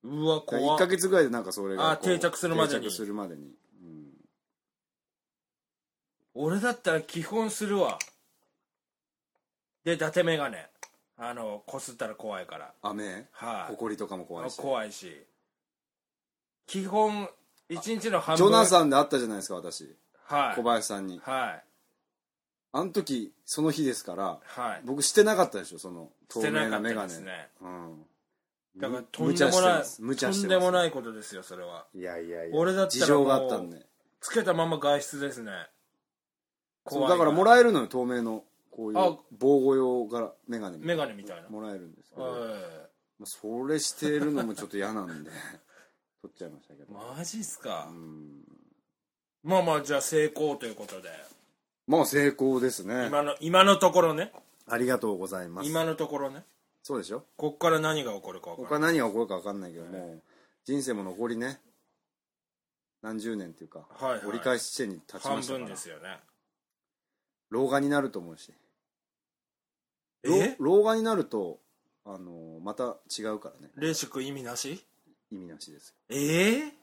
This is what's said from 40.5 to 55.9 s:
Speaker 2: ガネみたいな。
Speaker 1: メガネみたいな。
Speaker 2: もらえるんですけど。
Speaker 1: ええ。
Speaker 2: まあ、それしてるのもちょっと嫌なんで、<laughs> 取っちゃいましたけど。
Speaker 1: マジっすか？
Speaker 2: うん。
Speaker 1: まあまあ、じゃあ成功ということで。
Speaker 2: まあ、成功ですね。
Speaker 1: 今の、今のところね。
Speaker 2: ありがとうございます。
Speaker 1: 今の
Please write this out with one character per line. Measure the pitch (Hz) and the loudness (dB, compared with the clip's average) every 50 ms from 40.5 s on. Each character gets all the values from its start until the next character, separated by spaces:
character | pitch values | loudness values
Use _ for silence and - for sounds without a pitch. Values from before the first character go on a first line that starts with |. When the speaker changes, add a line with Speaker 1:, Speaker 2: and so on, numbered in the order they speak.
| 120 113 | -8 -6
Speaker 2:
ガ | 104 95 | -6 -8
ネ | 87 | -10
み | 78 - | -8 -4
た | 165 | -2
い | 170 | -2
な。 | 160 | -2
Speaker 1:
メ | 147 | -2
ガ | |
ネ | 123 107 | -4 -6
み | 101 98 | -12 -14
た | 104 90 | -14 -14
い | 85 | -14
な。 | 85 95 | -14 -14
Speaker 2:
も | 107 107 | -12 -10
ら | 110 107 | -10 -10
え | 101 92 | -10 -12
る | 90 | -12
ん | 82 80 | -16 -20
で | _ _ | _ _
す | _ | _
け | _ | _
ど。 | - 131 | -10 -8
Speaker 1:
え | 127 123 120 117 113 107 | -8 -6 -6 -8 -8 -8
え。 | 101 92 85 80 78 78 - _ _ _ _ _ _ | -10 -12 -14 -14 -18 -20 -20 _ _ _ _ _ _
Speaker 2:
ま | 104 | -16
あ、 | |
そ | - - - - 107 113 120 131 | -16 -16 -12 -10 -8 -6 -6 -2
れ | 139 156 151 | 0 0 0
し | 147 - | 0 -4
て | - - 151 151 | -4 -4 -2 0
る | 147 147 143 151 | 0 2 0 0
の | 147 135 120 | 0 0 -2
も | 113 104 | -4 -6
ち | 92 | -8
ょ | 104 | -10
っ | 98 | -6
と | - | -4
嫌 | 101 98 104 | -4 -4 -2
な | 107 107 95 | -4 -6 -6
ん | 87 82 76 76 | -6 -10 -12 -14
で、 | 78 78 - - - - - _ _ _ | -14 -14 -14 -14 -14 -16 -18 _ _ _
<laughs> | - _ _ _ _ _ _ _ _ | -20 _ _ _ _ _ _ _ _
取 | - 87 | -20 -20
っ | _ | _
ち | _ 87 | _ -16
ゃ | 80 | -16
い | |
ま | 76 71 | -16 -20
し | _ _ | _ _
た | 76 | -20
け | - - | -20 -20
ど。 | - | -20
Speaker 1:
マ | 104 101 107 120 131 147 175 | -18 -16 -16 -14 -12 -10 -10
ジ | 170 - 226 | -10 -8 -8
っ | |
す | 208 - - - | -8 -10 -10 -10
か？ | - 120 95 80 73 71 | -8 -8 -8 -8 -8 -10
Speaker 2:
う | |
ん。 | 85 85 82 80 78 78 76 73 71 71 - - - _ _ _ _ _ _ _ _ _ _ _ _ _ _ _ _ _ | -14 -16 -16 -16 -16 -16 -18 -18 -20 -20 -20 -20 -20 _ _ _ _ _ _ _ _ _ _ _ _ _ _ _ _ _
Speaker 1:
ま | _ 156 190 185 | _ 2 4 4
あ | |
ま | 175 165 156 | 4 4 2
あ、 | 151 | 0
じ | 135 139 | 0 0
ゃ | 147 139 | 0 0
あ | |
成 | 135 - 160 156 151 | 0 2 2 2 2
功 | 151 151 165 156 147 139 | 2 0 0 0 0 -2
と | - 127 | -4 -8
い | 113 | -10
う | 107 | -10
こ | - 104 | -10 -12
と | 98 101 95 | -12 -12 -14
で。 | 90 87 80 78 - - - _ _ _ _ _ _ _ _ _ _ - | -14 -14 -16 -16 -18 -20 -20 _ _ _ _ _ _ _ _ _ _ 2
Speaker 2:
ま | 147 165 | 4 4
あ、 | 143 | 4
成 | - 135 143 143 143 | 4 4 4 4 4
功 | 139 - 135 131 131 127 | 4 4 2 2 4 4
で | 120 131 | 2 0
す | 123 - 90 | 0 -2 -6
ね。 | 95 117 127 123 | -4 -2 -2 -2
Speaker 1:
今 | 117 143 147 | 0 0 0
の、 | 147 147 135 - | 0 0 -4 -4
今 | 156 165 175 185 190 | -2 4 8 8 10
の | 202 196 | 10 8
と | 190 196 180 | 8 6 6
こ | 160 180 | 8 6
ろ | 170 165 151 | 4 6 2
ね。 | 151 185 220 - - _ _ _ _ _ | -2 -4 -6 -8 -20 _ _ _ _ _
Speaker 2:
あ | - 117 | -4 -2
り | 117 123 | 0 2
が | 123 127 120 | 2 2 2
と | 120 110 | 2 -2
う | 101 87 | -2 -2
ご | 95 | -4
ざ | 90 98 92 | -6 -6 -8
い | 90 85 | -8 -8
ま | 85 92 143 | -10 -8 -6
す。 | 147 | -2
Speaker 1:
今 | 160 165 165 | 0 0 0
の | 165 | 0